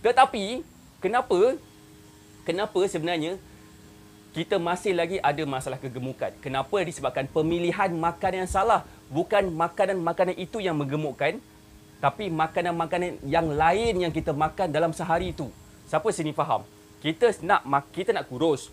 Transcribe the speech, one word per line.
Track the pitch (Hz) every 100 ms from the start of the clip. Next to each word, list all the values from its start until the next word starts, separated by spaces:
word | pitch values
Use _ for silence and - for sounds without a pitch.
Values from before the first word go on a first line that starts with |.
Tetapi, | 226 233 262 226 196 254 - - - -
kenapa, | 185 240 247 180 233 311 - - - - - - - -
kenapa | - 170 214 180 190
sebenarnya | 170 160 170 156 185 - - - - - - - - -
kita | - - 196
masih | 170 175 208 175
lagi | 165 190
ada | - 147 147
masalah | 131 135 131
kegemukan? | 135 120 131 131 107 -
Kenapa? | 143 135 135 202
Disebabkan | 175 - 139 139 135
pemilihan | 160 160 170 175 175 196
makanan | 165 170 170 190 185
yang | 185
salah. | 196 214 190 - - -
Bukan | 143 170 202 196
makanan-makanan | 156 170 - 196 190 170 170 180 180
itu | 180 226
yang | 185
menggemukkan, | 151 139 151 151 123 147 220 - - - - - -
tapi | 139 - 202
makanan-makanan | 160 160 185 175 170 165 175 180 131
yang | 139 165 160
lain | 147 165 190 233 180
yang | 170
kita | 156 160
makan | 143 156 - 180
dalam | 147 165
sehari | 156 170 170 185
itu. | 156 127 - - - -
Siapa | 156 220
sini | 190 156 151
faham? | 139 107 - - - -
Kita | 151 156 240 -
nak | 165 190
mak-, | 131 143 - 165
kita | 190
nak | 196 135
kurus. | 123 165 135 -